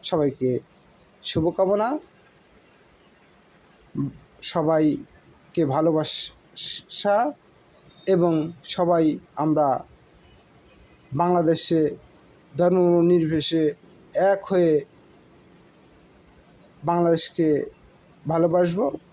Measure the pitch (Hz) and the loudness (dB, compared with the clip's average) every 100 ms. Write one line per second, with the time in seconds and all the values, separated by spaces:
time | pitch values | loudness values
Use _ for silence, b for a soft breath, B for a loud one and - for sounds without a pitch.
0 | - 170 143 123 127 120 - _ _ _ | -4 -2 -2 -2 -4 -4 -8 _ _ _
1 | _ _ - - 160 165 190 208 220 302 | _ _ -8 -4 -4 0 0 0 -2 -4
2 | - _ _ _ _ _ _ _ _ _ | -10 _ _ _ _ _ _ _ _ _
3 | _ _ _ _ _ _ _ _ _ 151 | _ _ _ _ _ _ _ _ _ -8
4 | 139 - - - - 175 156 160 156 139 | -8 -8 -20 -12 -6 -2 0 2 2 0
5 | - - _ _ _ - 156 135 160 156 | -8 -20 _ _ _ -4 -2 0 0 0
6 | 151 - - - _ - - - - - | -2 -6 -10 -14 _ -14 -10 -12 -12 -6
7 | 208 202 269 294 _ _ _ _ - _ | 0 0 0 -6 _ _ _ _ -20 _
8 | - 185 170 160 156 - - - 175 170 | 0 2 2 0 -4 -10 -12 -4 0 2
9 | 160 165 - - 156 151 143 127 - - | 2 -2 -10 -4 0 2 0 -2 -6 -20
10 | _ _ _ - _ _ _ - - _ | _ _ _ -20 _ _ _ -20 -20 _
11 | _ 135 175 175 165 160 - 165 151 - | _ -4 0 2 2 0 0 0 0 -4
12 | - - _ - _ 139 175 180 175 175 | -18 -20 _ -20 _ -2 2 4 4 4
13 | 170 175 160 160 143 165 156 147 - - | 4 2 2 -2 -2 0 0 -2 -18 -20
14 | - - 190 196 - 190 170 151 139 _ | -8 0 0 0 0 0 2 2 -2 _
15 | _ _ _ - _ - - _ - - | _ _ _ -20 _ -20 -20 _ -20 -20
16 | _ _ _ - _ - - - 147 175 | _ _ _ -20 _ -20 -20 -10 -4 0
17 | 170 165 - - 160 147 - - - _ | 2 2 0 -2 0 0 -2 -12 -20 _
18 | _ _ - 165 170 175 175 175 277 302 | _ _ -4 0 2 2 0 0 -4 -6
19 | _ | _